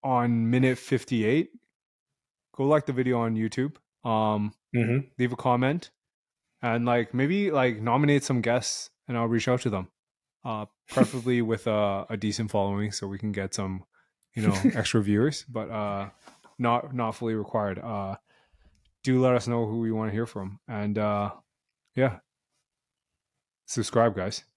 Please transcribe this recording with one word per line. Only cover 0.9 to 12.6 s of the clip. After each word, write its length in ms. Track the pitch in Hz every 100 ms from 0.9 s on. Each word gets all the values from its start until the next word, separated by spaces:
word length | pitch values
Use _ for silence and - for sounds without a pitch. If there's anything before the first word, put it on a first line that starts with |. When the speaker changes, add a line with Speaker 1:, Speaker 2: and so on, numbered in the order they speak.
| 131 - 120 110 139 180 - _ _ _ _ _ _ _ _ _
Speaker 1:
go 100 | - 139
like 180 | 151
the 80 | 139
video 280 | 127 127 123
on 140 | 117 110
YouTube. 400 | 110 - 135 - _ _
Um, 480 | 120 110 107 107 104 - _
Speaker 2:
Mm-hmm. 340 | 123 117 123 139 -
Speaker 1:
leave 140 | 123
a 40 | 123
comment 540 | 131 123 131 165 - _ _ _ _ _ _ _
and, 240 | 123 117 120
like, 280 | 120 113
maybe, 360 | 123 139 190 202
like, 280 | 151 127 110
nominate 420 | 110 123 147 143
some 160 | - 127
guests 480 | 117 120 - - - _ -
and 80 | 120
I'll 120 | 117
reach 180 | 117 110
out 120 | 123
to 80 | 127
them. 180 | 101 90 _ _ _ _ _
Uh, 220 | 127 110 107 _ _
preferably 520 | - 127 131 120 123
Speaker 2:
<laughs> 80 | 113
Speaker 1:
with 160 | 110 -
a, 400 | 107 101 98 -
a 60 | 110
decent 340 | 104 101 110
following 400 | 107